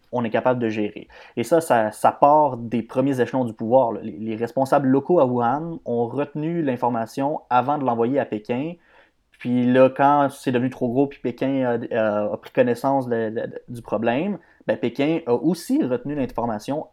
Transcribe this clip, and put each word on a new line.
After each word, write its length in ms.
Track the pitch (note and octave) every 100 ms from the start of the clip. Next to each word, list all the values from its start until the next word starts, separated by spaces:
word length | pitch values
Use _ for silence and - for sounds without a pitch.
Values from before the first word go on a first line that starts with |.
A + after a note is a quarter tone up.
| _
on 120 | B2
est 80 | A#2
capable 280 | A#2 B2+ B2
de 80 | A2+
gérer. 400 | G#2+ G#2 - - - - -
Et 60 |
ça, 180 | A#2+ E3
ça, 300 | D#3+ A#2+ G#2+
ça 200 | - A2+
part 460 | - C#3+ D3+ D3 B2
des 240 | A#2 A#2+
premiers 400 | A2 C3 C3+ B2+
échelons 240 | A#2 C3 A#2+
du 80 |
pouvoir, 380 | G#2+ A2 C3 A#2+
là. 80 | G#2
Les, 160 | A2 E2
les 180 | A2 A2
responsables 520 | A#2 C3+ C3 C#3+ C3+
locaux 320 | C3+ C#3 F3
à 80 | B2+
Wuhan 520 | B2 A#2+ C#3+ E3+ E3 -
ont 220 | A#2 A#2
retenu 560 | C3 C#3+ D3+ D#3 E3+
l'information 800 | C#3+ B2 B2 A#2 A2+ - C#3 D#3 -
avant 260 | B2 B2+ D3
de 80 | C3
l'envoyer 340 | A#2 A#2 C#3
à 60 | A2+
Pékin. 480 | G#2+ - B2 D#3 F3 _ _ _ _ _ _
Puis 340 | B2 B2 B2
là, 180 | B2+ C3
quand 380 | C3 C#3 D3 C#3
c'est 220 | - C#3
devenu 180 | B2 C3
trop 200 | - B2
gros, 180 | B2+ C#3+
puis 120 | -
Pékin 600 | B2 A#2+ C3+ C3+ B2 A#2+ A#2+
a, 60 | A#2+
a, 360 | A2 G#2 G#2
a 40 | -
pris 140 | -
connaissance 560 | - B2 A#2 C#3 C3+ B2
de, 220 | A#2 A2
de, 120 | A2+ -
de, 140 | - -
du 120 | A#2+
problème, 560 | - G#2 A2+ B2 G3 G3 - _ -
ben, 100 | A2
Pékin 440 | A#2+ - C#3+ E3 B2
a 80 |
aussi 500 | A#2+ D3+ F#3 - C#4
retenu 300 | C3+ B2 C#3
l'information 720 | D3 A#2+ - A#2 G#2+ - D3 -